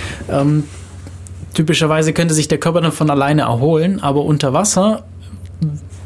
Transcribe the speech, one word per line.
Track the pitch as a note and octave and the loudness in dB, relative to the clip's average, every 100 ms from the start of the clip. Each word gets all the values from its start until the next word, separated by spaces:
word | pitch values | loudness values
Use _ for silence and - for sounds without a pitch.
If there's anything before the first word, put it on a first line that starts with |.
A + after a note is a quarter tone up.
| - - - | -10 -10 -4
ähm, | C#3+ C#3+ D3+ D3 - - - - - - - - | 0 2 2 0 -12 -18 -16 -16 -16 -16 -16 -6
typischerweise | - D#3+ F3 D#3 D#3+ D#3+ | -2 2 2 2 2 2
könnte | D#3 E3+ | 2 2
sich | D#3 D3 | 2 0
der | D#3 | 0
Körper | E3+ E3+ | 2 2
dann | D#3+ | 0
von | D3 D3+ | 2 2
alleine | C#3+ C#3 D3+ | 2 4 2
erholen. | A#2 A#2 D3 D#3 F3 F#3+ | 2 2 2 4 2 0
Aber | C#3+ C#3+ | 0 0
unter | C#3+ D3 C#3 | 2 2 2
Wasser | C#3 - F#3 G#3 A3 - - - - - - D#3 D3 - - | 2 2 2 2 0 -6 -18 -16 -16 -14 -4 -4 -4 -12 -16